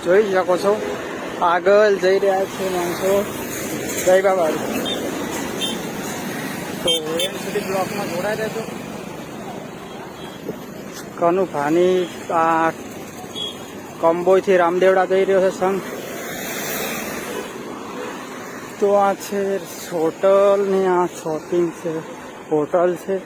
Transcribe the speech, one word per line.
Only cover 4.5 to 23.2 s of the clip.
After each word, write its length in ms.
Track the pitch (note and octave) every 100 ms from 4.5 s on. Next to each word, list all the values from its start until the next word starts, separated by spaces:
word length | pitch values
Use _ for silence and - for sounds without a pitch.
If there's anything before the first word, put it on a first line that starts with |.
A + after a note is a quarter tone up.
| D#3 - - - - - - - - - - - - - - - - - - - - - -
તો 80 | - B4 D#3 D#3+
એન્ડ 140 | F#3+ - F#3+
સુધી 200 | G3+ F#3+
બ્લોગમાં 380 | F#3+ F#3 G3+ F#3+
જોડાઈ 280 | E3+ G3 G#3+
રહેજો. 200 | A3 A3+ A3 - - - - - - - - - - - - - - - - - - - - - - - - -
કનુ 220 | E3+ F3+ F3+ D3+
ભાની 420 | C#3+ E3 F3+ F#3 F3 - - F3
આ 240 | E3 E3 E3 D#3+ - - - - - - - - - - - -
કંબોઈથી 580 | E3 E3+ F3 F#3+ F#3 F3+ E3+
રામદેવડા 420 | F3+ F#3 F#3+ F#3 F#3
જઈ 100 | F#3+
રહ્યો 120 | F#3+ F#3
છે 60 | F3
સંઘ. 260 | F#3 G3 - - - - - - - - - - - - - - - - - - - - - - B4 - - - - - - -
તો 80 | G3+ G3+
આ 140 | G3 G3
છે 180 | - G3+ G3 G3 E3 - -
હોટલ 680 | F3 D#3+ - G3 G3 G3+ G3+ G3
ને 120 | F#3+ F#3+
આ 140 | F3+ F3 -
શોપિંગ 500 | E3 D#3 - F3 F3 D#3
છે, 100 | E3+ D#3+ D#3 - - - -
હોટલ 400 | D3+ D3 F#3 F3 F3
છે. 120 | - F#3+